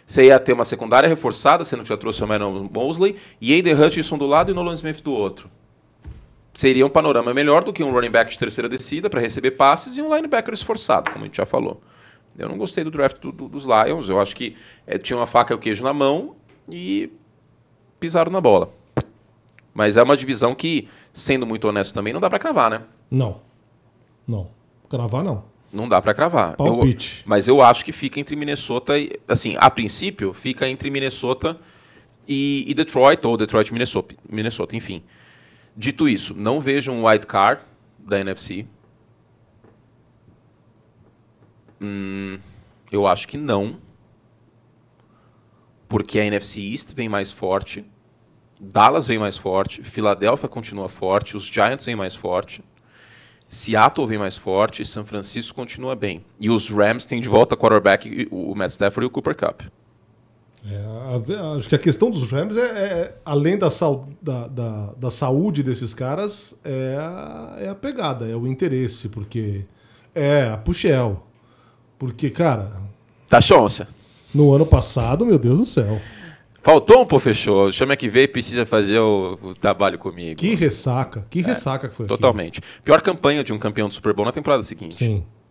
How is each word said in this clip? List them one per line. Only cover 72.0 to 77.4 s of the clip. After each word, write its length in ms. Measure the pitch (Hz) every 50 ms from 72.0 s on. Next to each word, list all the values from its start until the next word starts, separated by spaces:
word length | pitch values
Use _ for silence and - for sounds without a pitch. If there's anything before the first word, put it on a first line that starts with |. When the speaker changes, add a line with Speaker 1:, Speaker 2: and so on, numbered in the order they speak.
| 131 123 117 - - 135
Speaker 2:
cara, 400 | - - 170 165 131 104 98 98 - - - - - _ _ _ _ _ _ -
Speaker 1:
Tá 100 | - 120
chonça. 480 | - - 202 156 117 104 - - 104 - - _ - - - - - - -
Speaker 2:
no 200 | 139 147 143 139
ano 120 | 139 160
passado, 580 | - - 131 - - - 127 117 117 131 165 233
meu 140 | 240 202 139
Deus 220 | 113 117 127 165
do 80 | 247 -
céu. 340 | - - 117 101 107 104 - - - - - - - - _ _ _ _ -
Speaker 1:
Faltou 400 | - 160 151 - - 220 254 247
um 20 |
pô, 140 | - 156 131
fechou. 520 | - 131 107 -